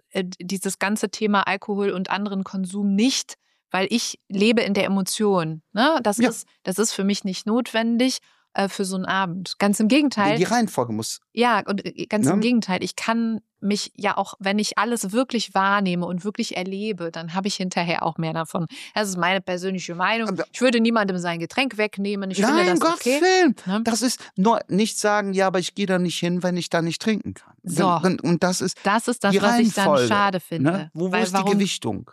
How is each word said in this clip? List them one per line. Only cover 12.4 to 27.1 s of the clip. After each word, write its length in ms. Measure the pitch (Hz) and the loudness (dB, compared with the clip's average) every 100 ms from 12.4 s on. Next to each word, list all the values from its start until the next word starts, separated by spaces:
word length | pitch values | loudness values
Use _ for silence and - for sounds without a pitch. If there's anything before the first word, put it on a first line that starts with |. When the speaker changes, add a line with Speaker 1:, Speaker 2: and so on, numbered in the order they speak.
Speaker 1:
Gegenteil. 400 | 233 240 196 180 | 2 2 0 -2
Ich 120 | 185 - | -4 -4
kann 440 | - 233 226 220 - _ | -2 -2 -2 -4 -10 _
mich 300 | 202 202 - - | -2 -2 -4 -4
ja 200 | 202 - | -2 -2
auch, 180 | 196 - | -4 -4
wenn 200 | 196 208 | -2 0
ich 200 | 214 - | 0 0
alles 340 | 214 233 190 | 0 -2 -2
wirklich 400 | 220 254 233 - | 0 0 -2 -2
wahrnehme 520 | 190 196 202 190 175 175 | 0 2 2 2 0 -2
und 180 | 180 | -4
wirklich 320 | 202 208 226 - | -4 -4 -4 -6
erlebe, 540 | 185 196 220 185 170 | -6 -6 -6 -6 -6
dann 240 | 170 165 | -8 -6
hab 120 | 180 196 | -4 -2
ich 100 | - | -2
hinterher 460 | 185 185 175 165 | -2 -2 -2 -2
auch 120 | 165 160 | -2 -2
mehr 140 | 160 | -4
davon. 320 | 160 165 - 160 - - | -4 -4 -4 -6 -8 -8
Das 140 | 202 208 | -4 -2
ist 80 | 180 | 0
meine 240 | 170 190 | 0 0
persönliche 540 | 185 180 185 190 - | -2 -4 -4 -6 -6
Meinung. 340 | 170 185 226 220 | -2 0 0 -2
Speaker 2:
Aber 160 | 170 - | -4 -6
Speaker 1:
Ich 80 | - | 0
würde 180 | 254 233 | 2 4
niemandem 400 | 226 233 196 180 | 4 2 0 -2
sein 200 | 175 170 | -4 -4
Getränk 360 | 165 - 269 208 | -4 -2 -2 -2
wegnehmen. 520 | 214 - 202 202 190 | -4 -2 -4 -4 -4
Ich 60 | 190 | 0
finde 160 | 220 | 2
Speaker 2:
Nein, 140 | 311 359 | 4 4
Speaker 1:
das 140 | 339 | 4
Speaker 2:
Gottes 200 | 320 339 | 2 0
Speaker 1:
okay. 200 | 240 285 | 0 2
Speaker 2:
Willen. 360 | 359 370 330 - | 4 6 4 2
Speaker 1:
Ne? 160 | 185 208 | -2 -2
Speaker 2:
Das 200 | 226 220 | 0 0
ist 180 | 247 - - - | 0 -4 -6 0
nur 240 | 208 233 - | 2 2 0
nicht 300 | 180 220 - | 0 0 0
sagen, 340 | 208 208 196 | 0 2 0
ja, 140 | 190 190 | 0 2
aber 100 | 185 | 2
ich 160 | 175 | -2
gehe 120 | - 196 | -4 0
da 120 | 185 | 0
nicht 200 | 175 - | 0 0
hin, 240 | 175 175 | 0 0
wenn 140 | 180 180 | 0 -2
ich 120 | - | 0
da 100 | 170 | 0
nicht 180 | 165 160 | 0 -2
trinken 320 | 220 | -2